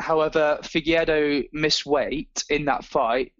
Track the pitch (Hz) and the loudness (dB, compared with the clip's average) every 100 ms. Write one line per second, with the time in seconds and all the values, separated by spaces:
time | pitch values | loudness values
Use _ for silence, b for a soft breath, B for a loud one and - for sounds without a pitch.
0 | - 160 156 160 151 147 - 165 151 165 | 0 2 2 2 2 0 -2 -4 0 0
1 | 160 156 147 143 - 151 151 - 143 143 | 2 2 2 0 -2 -2 -2 -2 0 0
2 | 113 139 - - - 151 143 - - 151 | 0 -4 -8 -10 -4 -2 0 -2 -2 0
3 | 117 127 127 _ | 2 0 -2 _